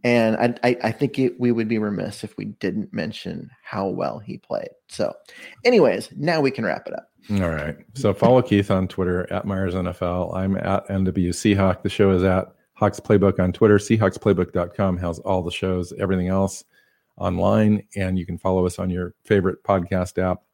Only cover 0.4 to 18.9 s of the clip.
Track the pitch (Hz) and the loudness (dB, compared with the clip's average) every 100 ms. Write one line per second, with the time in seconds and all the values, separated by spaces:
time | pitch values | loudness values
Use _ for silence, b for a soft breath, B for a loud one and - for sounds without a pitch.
0.4 | 120 117 123 120 110 113 131 131 127 123 | 0 0 -2 0 -4 -2 -4 0 -2 0
1.4 | 123 117 110 110 104 104 92 - 107 - | -2 0 0 -2 -2 -4 -6 -10 -14 -10
2.4 | 104 - 92 107 - - 82 - 92 85 | -12 -6 -4 -4 -8 -8 -8 -8 -12 -12
3.4 | - _ - 98 98 90 67 - 104 - | -14 _ -12 -6 -6 -4 -6 -6 -12 -16
4.4 | _ - - _ _ - - - _ B | _ -8 -8 _ _ -6 -4 -6 _ B
5.4 | B B - 247 139 95 - - 147 160 | B B 4 6 6 2 -6 -6 -2 0
6.4 | 139 - 107 65 - - _ _ - 101 | 0 -2 -4 -4 -8 -14 _ _ -4 -2
7.4 | 87 78 76 - - - 107 101 117 127 | 0 -2 -6 -10 -16 -2 -2 2 4 4
8.4 | 127 104 101 95 92 - 90 90 - 95 | 4 2 2 0 -2 -2 -2 -2 -4 -6
9.4 | - 95 95 92 90 85 90 90 85 90 | -4 -4 -2 -2 -4 -4 -4 -2 -4 -2
10.4 | 95 95 92 98 - 98 92 95 87 87 | -2 -2 -2 -2 -2 -2 0 0 -2 0
11.4 | 107 98 95 90 98 - 98 92 92 92 | 2 4 4 2 -4 2 4 4 4 2
12.4 | - _ _ _ 104 - - 104 98 90 | -2 _ _ _ -2 -2 2 4 4 2
13.4 | 92 90 110 101 - 113 101 - 110 92 | 0 4 6 6 4 2 2 0 0 2
14.4 | 90 92 87 - 98 87 87 82 - 95 | 0 -2 -4 -2 -2 0 -4 -6 -2 -2
15.4 | 87 - 95 90 87 - 98 95 90 95 | -2 -4 -2 -2 -4 -4 -2 0 0 0
16.4 | 98 - - _ _ _ _ _ 90 90 | 0 -4 -18 _ _ _ _ _ -4 0
17.4 | 95 107 107 104 - 101 92 92 87 87 | 2 4 4 2 -2 -6 -2 -2 -4 -6
18.4 | 95 92 90 - 92 | 0 0 0 -2 -6